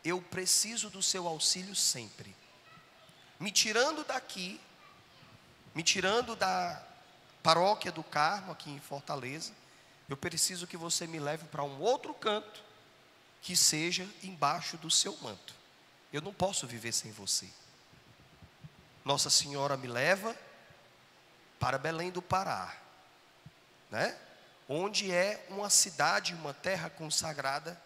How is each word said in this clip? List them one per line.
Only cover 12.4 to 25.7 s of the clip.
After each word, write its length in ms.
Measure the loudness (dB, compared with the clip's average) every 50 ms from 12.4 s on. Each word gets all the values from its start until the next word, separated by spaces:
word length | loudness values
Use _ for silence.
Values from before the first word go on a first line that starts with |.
| -4 -8 -18 -20 -20 -20 -20 -20 -20 -20 -20 -20 -20 -20 -20 -20 -20 -20 -20 -14
que 160 | -10 0 2
seja 520 | 6 6 6 4 4 0 0 0 -2 -4 -6 -12 -14
embaixo 560 | -14 -12 -2 0 2 2 2 0 -4 -8 -10 -10
do 100 | -2 2
seu 280 | 2 2 2 2 -4
manto. 360 | -8 -10 -10 -10 -10 -14 -18 -20 -20 -20 -20 -20 -20 -20 -20 -20 -20 -18 -8
Eu 100 | -8 -8
não 100 | -8 -8
posso 360 | -2 -2 -2 0 0 -2 -4 -6
viver 240 | -10 -6 -4 -2
sem 180 | -2 -2 -4 -4
você. 380 | -12 -10 -4 -2 -2 -2 -2 -6 -18 -20 -20 -20 -20 -20 -20 -20 -20 -20 -20 -20 -20 -20 -20 -20 -20 -20 -20 -20 -20 -20 -20 -20 -20 -20 -20 -20 -20 -8 0
Nossa 240 | 2 2 2 4 6
Senhora 480 | 6 4 4 2 -2 0 0 0 0
me 120 | -2 -2 -4
leva 480 | 0 2 4 4 4 4 2 -8 -8 -8 -14 -20 -20 -20 -20 -20 -20 -20 -20 -20 -20 -20 -20 -20 -20 -20 -20 -20 -20 -20 -20 -20 -8 -2
para 200 | -2 0 0 0
Belém 340 | 0 -2 -2 -2 -4 -4
do 100 | -6 -6
Pará, 500 | -2 0 0 0 0 0 -4 -4 -4 -8 -12 -16 -18 -20 -20 -20 -20 -20 -20 -20 -20 -20 -20 -20 -20 -20 _ -20 -20 -20 -20 -20 -16 -8
né? 260 | -2 -2 0 -2 -2 -8 -18 -20 -20 -20 -20 -20 -20 -20 -8 -4
Onde 420 | -4 -2 -2 0 -2 -2 0 2
é 340 | 4 4 4 4 0 -6 -10 -10
uma 200 | -8 -6 0
cidade, 680 | 4